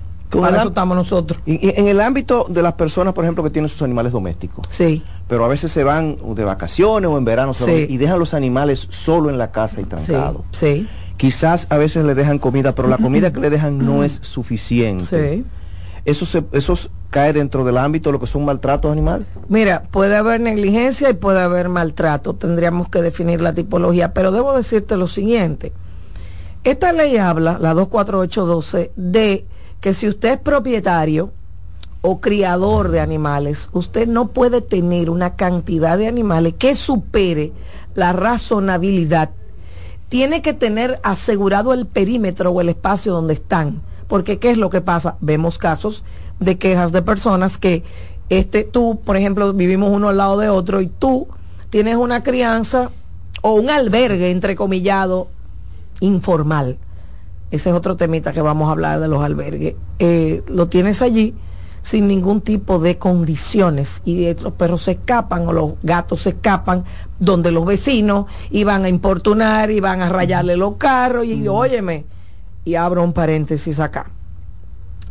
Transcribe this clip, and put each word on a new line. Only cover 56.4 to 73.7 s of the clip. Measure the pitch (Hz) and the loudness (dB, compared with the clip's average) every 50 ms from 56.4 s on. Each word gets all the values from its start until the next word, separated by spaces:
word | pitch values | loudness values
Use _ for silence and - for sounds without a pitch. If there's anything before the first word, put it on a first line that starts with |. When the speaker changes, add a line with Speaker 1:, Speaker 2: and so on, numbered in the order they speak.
| 151 151 156 147 139 127 127 - - - - - - - - - - - - - - - | 2 2 2 0 0 -2 -4 -6 -10 -12 -14 -14 -14 -14 -14 -14 -14 -14 -14 -12 -10 -6
Speaker 2:
Ese | - 147 - 185 | -4 -2 0 2
es | 175 | 2
otro | 175 170 202 190 | 2 2 0 -2
temita | 175 175 165 160 160 156 156 143 | 0 0 0 0 0 -2 -2 -2
que | 160 | 0
vamos | 151 151 151 156 156 151 | 0 2 2 2 2 0
a | 156 | 0
hablar | 160 160 156 151 151 | 0 0 0 0 0
de | 160 156 | 0 0
los | 151 143 147 | 0 0 0
albergues. | 147 147 147 139 147 151 147 151 156 - - - - - - | 0 -2 -4 -4 -6 -6 -4 -4 -4 -6 -6 -10 -8 -2 2
Eh, | - 175 170 165 160 156 160 165 - - | 2 4 4 4 2 2 0 -2 -4 -2
lo | 175 180 170 170 | 0 0 0 2
tienes | - 180 180 202 208 196 262 | 2 2 2 2 2 2 2
allí | 240 226 226 220 220 247 - - - - - - - - - - | 2 4 4 2 2 0 -6 -12 -14 -14 -14 -14 -14 -14 -14 -6
sin | - - 220 208 202 | -2 0 2 4 4
ningún | 196 190 175 190 208 214 - | 4 2 2 2 0 0 0
tipo | - 214 202 196 - 190 175 | 0 -2 -2 0 0 0 2
de | 160 175 175 - | 2 2 0 2
condiciones | - 185 180 175 170 156 160 143 - - - 214 190 175 151 139 139 - - - - | 2 2 2 2 2 0 -2 -2 -4 -2 2 2 4 4 2 0 -2 -4 -6 -6 -4
y, | - 170 180 175 | -2 0 0 0
eh, | 170 170 165 | 0 0 -2
los | - - 170 | -4 -6 -2
perros | - 185 170 175 165 - | 0 0 0 0 0 0
se | - 180 | -2 -2
escapan | - - - 240 240 - - 175 175 170 165 | -2 0 0 0 0 0 -2 -2 -2 -2 0
o | 165 | 0
los | 165 156 151 156 - - | 0 0 -2 -4 -4 -2
gatos | 160 170 175 175 - - - - | 0 0 0 0 -2 -4 -2 -2
se | 202 | -2
escapan | - - - 220 196 185 - - 180 185 180 - - - - - - - | -2 0 0 0 0 2 2 0 0 0 -2 -6 -10 -12 -12 -10 -6 -2
donde | 185 185 190 175 165 175 170 | 2 2 4 4 4 2 2
los | 165 165 | 2 2
vecinos | 180 202 185 - 285 277 226 208 208 202 202 202 202 - - - - | 2 0 0 2 2 2 2 4 4 2 2 0 -4 -8 -12 -8 -4
y | - 208 208 | -2 0 2
van | 202 202 190 190 | 2 2 2 2
a | 185 | 2
importunar | 180 175 - 196 190 175 180 214 208 214 226 220 214 214 214 214 | 2 2 2 2 2 2 2 2 4 4 4 4 4 2 2 2
y | 214 208 | 2 2
van | 190 190 185 185 180 | 0 0 0 0 0
a | 170 | 0
rayarle | 190 185 180 175 185 175 175 175 175 | 0 2 2 2 2 2 2 2 2
los | 180 190 208 208 | 2 2 0 0
carros | - - 302 262 254 247 254 247 240 233 | 0 2 2 4 4 4 2 2 0 -2
y, | 233 220 | -2 -2
Speaker 3:
Mm. | - 143 208 | -2 -2 0
Speaker 2:
óyeme, | - 214 247 262 262 233 202 180 165 151 147 - - - - - - - - - - - - | 2 2 2 2 2 0 -2 -2 -4 -6 -8 -12 -14 -14 -14 -14 -14 -14 -14 -14 -14 -10 -6
y | 165 170 | -2 0
abro | 165 170 175 180 175 170 | 0 0 2 2 2 2
un | 175 160 | 2 2
paréntesis | 170 165 151 156 156 151 143 160 147 - 165 | 0 2 2 2 0 0 -2 -4 -4 -4 -4